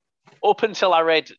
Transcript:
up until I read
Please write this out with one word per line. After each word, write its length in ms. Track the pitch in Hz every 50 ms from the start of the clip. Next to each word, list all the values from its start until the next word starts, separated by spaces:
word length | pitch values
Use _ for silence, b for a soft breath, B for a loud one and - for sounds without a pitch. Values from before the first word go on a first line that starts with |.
| _ _ _ _ _ _ _ - -
up 200 | 208 190 - 233
until 300 | 220 180 - 202 185 175
I 80 | 165
read 280 | 165 165 160 156 - - 104